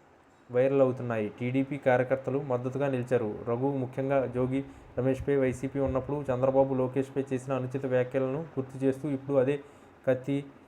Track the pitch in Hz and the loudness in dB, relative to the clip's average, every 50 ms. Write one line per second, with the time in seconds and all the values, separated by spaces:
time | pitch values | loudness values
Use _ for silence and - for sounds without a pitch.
0 | _ - - - _ _ _ _ _ - 120 123 131 135 139 139 131 127 123 127 | _ -20 -20 -20 _ _ _ _ _ -2 2 2 4 4 6 4 4 4 2 -2
1 | 123 120 117 110 107 101 - - 120 123 127 135 135 - 147 135 - 131 123 127 | -4 -4 -2 -2 -2 -4 -4 -4 -4 -2 0 0 0 -2 -4 -2 2 2 4 4
2 | 127 131 135 135 - 135 127 143 147 135 123 120 123 131 127 131 143 139 131 123 | 2 0 -2 -2 -2 -2 -4 -2 -2 -2 -2 -2 -2 -4 -4 -2 -2 0 0 -2
3 | 120 - 127 117 113 104 104 - - 117 117 123 135 143 143 135 127 127 - 135 | 0 0 0 0 0 -2 -6 -6 -4 -4 -2 0 0 0 0 -2 -4 -4 -4 -4
4 | 135 135 139 139 123 120 120 123 127 127 131 139 139 - - - - - - 127 | -2 0 0 0 0 0 -2 -2 -2 0 -2 -2 -4 -6 -12 -20 -20 -10 -4 -2
5 | 123 135 131 127 120 143 143 139 131 127 123 127 139 131 - 139 135 131 131 131 | 0 0 0 0 0 0 2 2 2 0 0 -2 -6 -4 -2 -2 0 0 0 -2
6 | 127 131 147 147 139 135 123 123 131 135 135 135 135 135 135 127 127 123 131 139 | -2 -4 -4 -4 -2 -2 0 2 2 4 6 6 6 4 4 2 2 2 2 0
7 | 131 - - 139 135 - 131 123 127 135 135 127 127 127 135 135 139 127 127 127 | -2 -2 -2 -4 -2 -2 -2 -4 -2 -2 -2 -2 -2 -2 -4 -4 -2 2 2 2
8 | 123 123 - 131 131 131 135 156 165 151 - 135 127 131 - 127 135 135 131 135 | 2 2 0 0 0 0 -2 -4 -6 -6 -6 -6 -6 -6 -4 0 2 2 2 0
9 | - 151 139 131 135 139 139 135 123 139 143 143 - - - - - - - - | -2 -4 -4 -4 -2 2 2 4 4 4 2 -2 -4 -12 -20 -20 -20 -20 -20 -4
10 | - 131 127 127 - 143 139 143 143 - - - - | 0 0 0 0 0 -2 -2 -2 -2 -6 -14 -20 -20